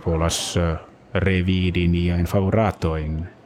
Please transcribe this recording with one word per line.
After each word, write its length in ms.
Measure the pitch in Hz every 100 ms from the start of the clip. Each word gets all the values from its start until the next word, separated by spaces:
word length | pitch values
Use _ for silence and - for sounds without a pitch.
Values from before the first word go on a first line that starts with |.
volas, 520 | - 82 82 - - 95
eh, 200 | 85 82 - - -
revidi 760 | 95 95 92 90 92 90 87 87
niajn 380 | 87 87 87 87
favoratoin, 1000 | 101 95 104 104 - 82 78 76 78 87 -